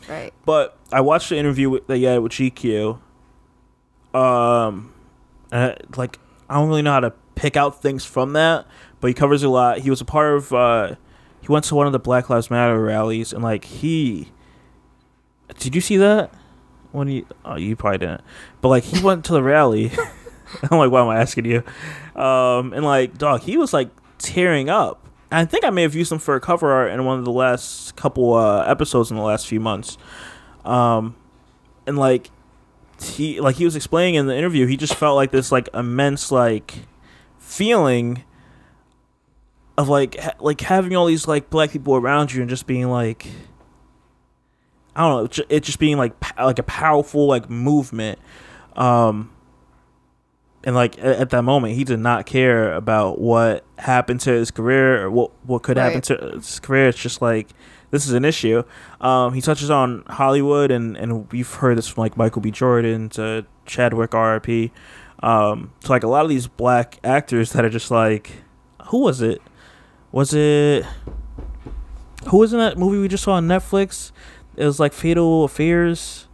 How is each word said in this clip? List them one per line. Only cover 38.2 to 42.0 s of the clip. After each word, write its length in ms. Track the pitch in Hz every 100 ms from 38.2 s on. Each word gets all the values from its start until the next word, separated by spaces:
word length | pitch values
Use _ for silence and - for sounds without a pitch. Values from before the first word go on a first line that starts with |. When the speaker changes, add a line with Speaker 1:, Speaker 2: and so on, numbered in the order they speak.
| - _ _ _ _ _ _ _ _ _ _ _ _ _ _ -
Speaker 2:
of, 120 | 139
like, 280 | 143 135 -
ha-, 140 | 160 -
like, 220 | 151 147
having 340 | - 190 180 185
all 80 | 170
these, 220 | 160 160
like, 220 | 147 -
black 200 | 160 151
people 220 | 151 139
around 380 | 131